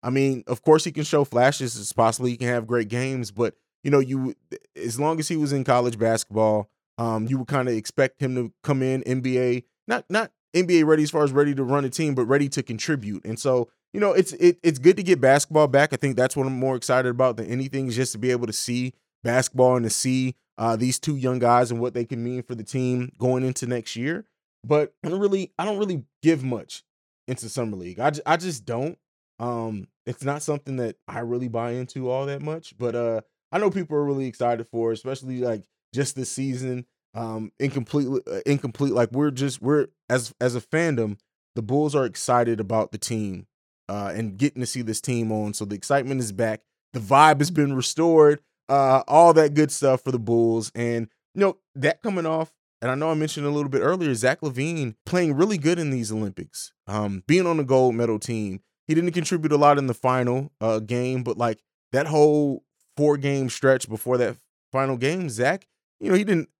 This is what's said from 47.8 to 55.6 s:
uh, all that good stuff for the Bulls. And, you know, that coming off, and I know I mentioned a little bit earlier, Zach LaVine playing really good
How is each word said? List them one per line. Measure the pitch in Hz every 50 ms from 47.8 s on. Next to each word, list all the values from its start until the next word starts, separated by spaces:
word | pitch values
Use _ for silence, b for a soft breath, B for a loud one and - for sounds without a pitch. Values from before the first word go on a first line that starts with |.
| 123 - - - 160 170 165 160 151 147 147 147 _ _ _ _ _ -
uh, | 135 139 139 131 131 131 -
all | - 143 156 170 170 165
that | 160 156 147 147
good | 147 151 143
stuff | - - 143 139 131 127
for | _ 135
the | 127 120
Bulls. | 110 107 117 117 113 117 113 113 107 107 _
And, | 113 120 120 117 117 113 110 _ _ _ _ _
you | 196
know, | 202 - 180 _ _ _ _
that | 139 131 147 160 _
coming | - 226 196 180 165
off, | 160 160 160 160 - _ _ _ _ _ _
and | - 123
I | 127
know | 139 151 160
I | 160
mentioned | 156 156 156 - 151 143
a | 143
little | 147 147 143 139
bit | 131 131
earlier, | - 139 180 190 175 151 127
Zach | 110 110 127 143 -
LaVine | - 151 127 123 139 160 170 160 139 120 104 _ _
playing | - - 180 180 160 143
really | 135 170 214 214
good | 170